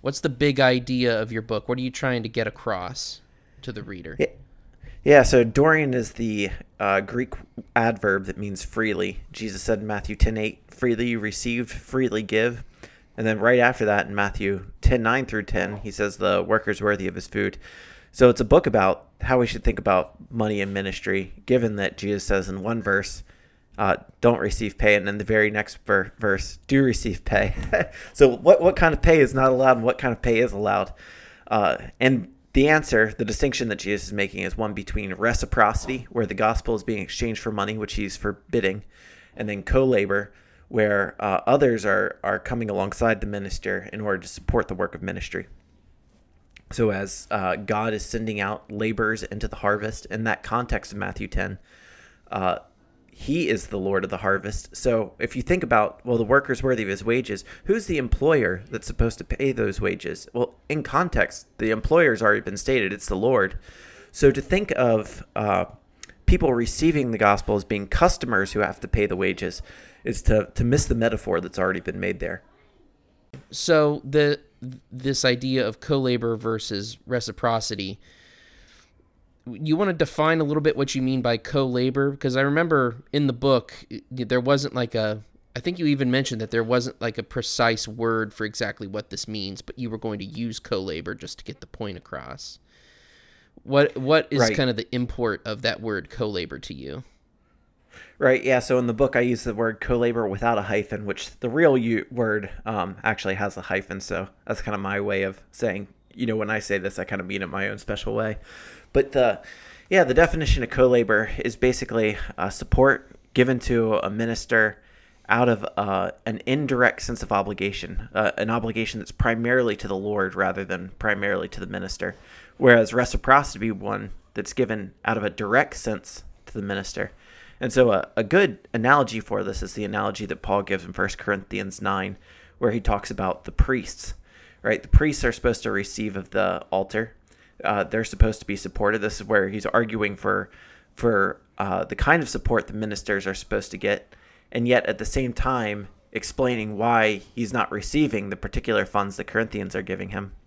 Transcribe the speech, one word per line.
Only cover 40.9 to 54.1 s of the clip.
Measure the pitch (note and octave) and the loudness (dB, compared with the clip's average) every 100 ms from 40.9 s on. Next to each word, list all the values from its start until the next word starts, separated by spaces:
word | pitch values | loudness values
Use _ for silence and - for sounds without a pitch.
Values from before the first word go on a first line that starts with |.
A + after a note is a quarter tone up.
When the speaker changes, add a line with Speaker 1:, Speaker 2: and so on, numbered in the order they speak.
| G2+ F#2+ - | 2 0 -2
Speaker 2:
uh, | G#2 F#2+ - | 0 0 4
others | C#3 C#3 A2+ G2+ | 4 4 2 0
are, | G2 G2+ - - | 0 0 -4 -4
are | G2+ | -4
coming | - A#2+ A2 | -4 -6 -2
alongside | G2 G2 - A#2 G#2 | -2 -4 0 0 0
the | G#2+ | -2
minister | G2+ G2 - - F#2+ F#2+ | -6 -6 -6 -4 -6 -6
in | G#2+ | -8
order | G#2 F#2+ | -4 -4
to | E2+ | -6
support | - - A#2+ - | -10 -2 0 0
the | F2+ | -4
work | F2+ | -4
of | - | -4
ministry. | F#2 F#2 F2 F2+ F#2 - _ _ _ _ _ _ _ _ _ - _ | -8 -8 -8 -10 -10 -18 _ _ _ _ _ _ _ _ _ -20 _
So | - A2 | 0 0
as, | G2 G2 - - | 0 -6 -10 -6
uh, | G#2 F#2+ F2+ | -4 -2 -4
God | G2 G#2+ A2+ | -2 -2 -2
is | G#2+ - | -4 -6
sending | A2+ A2 G#2 | -6 -4 -4
out | G2 G#2+ - | -4 -6 -8
laborers | G#2 A2 G#2+ G#2+ A2 | -4 -4 0 -2 -2
into | A2 G#2 A2 | -6 -6 -6
the | - | -2
harvest, | G2+ G#2 G#2+ - - | 0 0 -2 -8 -10
in | A2 A2+ | -4 -2
that | - | -4
context | - A2+ A#2+ A2+ - | -2 -4 -2 -4 -6
of | G2+ | -8
Matthew | F#2+ F#2+ G2 | -8 -8 -6
ten, | - F#2+ F#2+ - - - - - _ _ | -4 -4 -8 -16 -20 -20 -20 -20 _ _
uh, | - F#2 E2+ - _ _ _ _ | -2 0 -2 -6 _ _ _ _
he | - - D#3+ D#3 | -14 -4 -2 0
is | G#2+ - | -2 -4
the | G2+ | -6
Lord | F#2+ G2 | -2 -2
of | |
the | G2 | -2